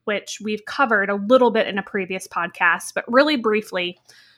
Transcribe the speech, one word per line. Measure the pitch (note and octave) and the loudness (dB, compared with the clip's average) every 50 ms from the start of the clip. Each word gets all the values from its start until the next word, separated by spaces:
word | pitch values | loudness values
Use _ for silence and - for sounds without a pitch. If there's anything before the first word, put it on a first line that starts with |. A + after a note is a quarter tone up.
| _ | _
which | A3 G#3 G3 - - - - G3+ | -6 -6 -4 -6 -10 -12 -10 -8
we've | G#3+ G#3+ G#3+ - | -6 -6 -6 -8
covered | - - - C#4 A3+ A3+ G3+ G3 G3+ | -6 -2 -2 0 2 2 2 2 0
a | G3+ | -2
little | G3+ G3+ G#3 B3+ B3+ B3 A#3 | -2 2 4 4 6 6 4
bit | - A3 - | 2 2 0
in | - F#3+ | -2 -2
a | G3+ F#3+ | -6 -6
previous | - - G3+ F#3 F3 F#3+ F#3+ - | -4 -4 -6 -4 -6 -8 -10 -10
podcast, | - - F#3 E3+ E3+ - - F#3 E3+ E3 D#3 - - - | -8 -6 -6 -6 -6 -2 0 2 2 2 0 -2 -6 -6
but | - - | -6 -4
really | - A#3 C4+ D4 D#4 D4+ | 2 4 4 4 4 2
briefly, | A#3+ A3 A3 G#3 G#3+ G#3+ - - F3+ F3 F3+ F3+ _ _ _ - _ _ _ _ | 0 0 0 0 0 -2 -4 -6 -6 -6 -6 -8 _ _ _ -20 _ _ _ _